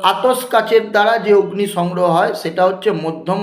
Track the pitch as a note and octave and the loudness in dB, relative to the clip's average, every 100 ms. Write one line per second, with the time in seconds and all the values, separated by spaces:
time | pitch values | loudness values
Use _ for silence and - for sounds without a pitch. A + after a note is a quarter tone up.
0 | F#3+ G3 B3+ B3 - A3+ G#3+ A3+ G#3 G#3 | -2 2 0 0 0 -2 2 2 2 2
1 | G#3+ A3+ G#3 G3+ F#3 G3 G3+ F3 F3 F3+ | 2 2 4 2 2 -4 -4 -2 -4 0
2 | F3 E3+ G#3+ - E3 F#3 F#3 F#3+ G#3+ E3 | 2 2 0 -2 -6 0 0 0 -2 -2
3 | D#3+ D#3+ F3 G3+ | -4 -6 -4 -4